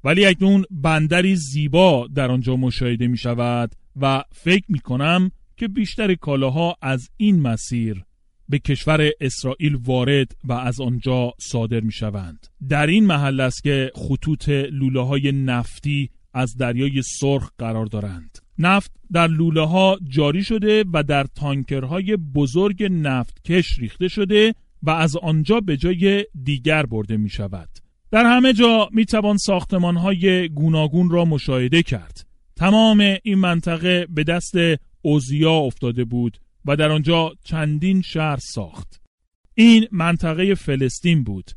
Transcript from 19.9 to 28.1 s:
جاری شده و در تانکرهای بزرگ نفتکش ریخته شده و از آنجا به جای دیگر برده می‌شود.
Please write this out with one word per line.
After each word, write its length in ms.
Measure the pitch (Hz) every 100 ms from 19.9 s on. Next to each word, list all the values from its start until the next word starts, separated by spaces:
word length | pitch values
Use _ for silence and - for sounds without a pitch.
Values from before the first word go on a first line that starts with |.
| 196 160
جاری 340 | 135 147 165
شده 400 | 196 220 208 214 196
و 100 | 165
در 200 | 143 143
تانکرهای 920 | 139 - 147 139 127 139 131 175 190 214
بزرگ 680 | 156 139 143 151 202 185 202
نفتکش 880 | 175 147 131 117 - - 180 165 -
ریخته 280 | 113 - 180
شده 480 | 214 196 208 220 220 _ _
و 60 | 151
از 260 | 160 160 160
آنجا 440 | 165 156 151 226
به 180 | 196 143
جای 480 | 170 175 196 202 214 147
دیگر 420 | 131 143 151 156 135
برده 320 | 113 101 110
می‌شود. 520 | 104 - 98 92 80 - - _ -